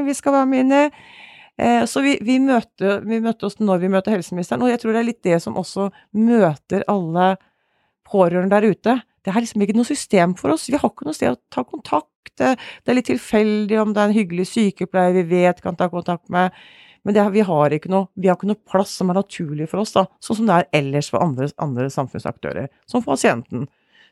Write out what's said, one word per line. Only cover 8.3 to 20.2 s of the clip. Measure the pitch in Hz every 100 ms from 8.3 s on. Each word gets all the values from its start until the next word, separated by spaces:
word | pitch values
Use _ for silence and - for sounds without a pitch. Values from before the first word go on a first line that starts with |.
| 180 190
der | 202 214
ute. | 170 214 254 - _ -
Det |
er | 202
liksom | 233 214 196
ikke | 208
noe | 240
system | 294 - 196 170 180
for | -
oss, | 320 -
vi | 277
har | 233
ikke | - 302
noe | 311
sted | -
å | 247 _
ta | - 247
kontakt. | 311 - 302 - _ - -
Det, | 262 247 - - -
det |
er | 247
litt | 247
tilfeldig | 254 - 214 214 214 208 220
om | 214 208
det |
er | 208
en | 214
hyggelig | 180 175 185
sykepleier | 233 202 - - 185 180 185
vi | 165
vet | 180 180 175 185
kan | 170
ta | 180
kontakt | 175 170 175 _
med, | 180 180 - - - - _
men | 196 208
det | 202
er, |
vi | 202
har | 190 156 147
ikke | 151 175
noe, | 190 190
vi | - 185
har | 180
ikke | 196
noe | 214 _
plass | 190 196 -
som | 185
er | 185
naturlig | 202 - 160 151 160
for | 180
oss | 220 -
da, | 190 _